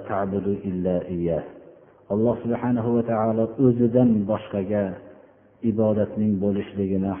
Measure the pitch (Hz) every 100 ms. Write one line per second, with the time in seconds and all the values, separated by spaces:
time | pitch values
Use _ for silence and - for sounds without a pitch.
0 | - 101 98 98 95 98 101 90 90 87
1 | - 87 85 78 - - - - - _
2 | - 104 117 113 117 117 123 120 117 120
3 | 117 113 113 110 113 - 131 120 120 123
4 | 123 110 101 107 - 101 95 104 98 90
5 | - - - _ _ _ 117 104 110 107
6 | 101 107 107 98 101 98 101 98 95 95
7 | 98 95